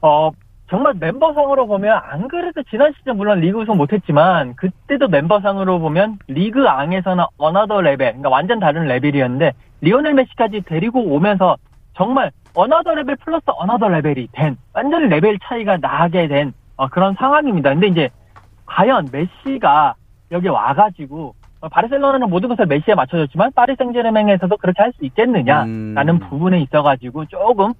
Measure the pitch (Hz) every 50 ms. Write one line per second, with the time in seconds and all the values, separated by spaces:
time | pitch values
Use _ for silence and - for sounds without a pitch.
0 | - 156 147 147 156 156 156 _ _ _ - - - - - 190 269 294 269 185
1 | 160 160 196 269 311 320 302 294 294 277 277 269 247 208 208 196 196 214 214 202
2 | - - 135 147 190 262 302 349 359 359 330 339 269 _ - 214 285 302 285 _
3 | _ 269 240 202 196 208 208 185 160 170 196 226 220 208 220 185 143 - - 208
4 | - - 160 147 156 180 185 165 139 127 120 - - 185 180 _ _ - 277 277
5 | 277 254 165 143 143 165 208 208 190 202 196 196 190 185 185 180 165 156 147 170
6 | 196 220 220 202 - - 135 143 185 220 214 262 277 226 147 127 139 160 180 190
7 | 180 190 185 180 170 - _ _ 143 156 165 196 220 208 214 202 185 156 139 131
8 | 135 123 107 123 143 143 131 135 156 185 240 226 190 160 147 165 165 147 123 127
9 | 127 147 139 143 131 123 123 131 160 151 - _ - _ - - - 151 208 254
10 | 302 311 294 269 262 247 - - 233 220 202 214 185 - 165 156 175 233 226 262
11 | 240 185 139 143 170 202 208 190 190 180 151 143 _ _ _ - _ _ - -
12 | 180 214 254 269 247 165 - _ _ _ _ 175 190 233 311 330 339 349 330 302
13 | 294 254 285 - - - 320 330 - - - - 170 185 240 240 214 214 175 156
14 | 135 151 147 131 120 113 - - 147 156 131 - - _ _ - 233 277 302 339
15 | 320 247 160 151 160 214 214 190 - - 254 233 220 202 202 180 135 131 123 135
16 | 165 175 165 185 170 156 143 139 147 143 123 - - - - - 135 135 - 180
17 | 180 196 196 190 - 269 285 302 302 277 214 175 135 139 135 156 190 208 180 165
18 | 151 127 - - - _ _ - - - _ _ - - - - 185 226 262 233
19 | 170 135 123 139 160 185 - - - 269 269 262 - 160 143 147 - - - _
20 | _ _ - _ _ _ 165 175 180 190 147 113 104 120 135 139 - 214 180 -
21 | 151 135 139 156 160 131 113 - _ - - - - 160 - 165 196 233 269 277
22 | 277 277 269 269 254 214 175 180 190 254 240 214 226 170 139 143 160 - 220 185
23 | 131 131 - 170 156 139 - 156 196 262 269 - 240 247 269 247 262 247 240 247
24 | 233 226 220 220 214 208 202 185 185 185 202 208 - 180 180 - 202 233 247 -
25 | - 262 - - 220 240 247 190 135 120 147 147 131 113 113 110 110 107 107 -
26 | 139 151 170 170 - - - 139 165 185 185 180 151 131 - 151 143 147 - 123
27 | 123 123 123 151 156 147 - 185 190 220 254 202 196 311 240 -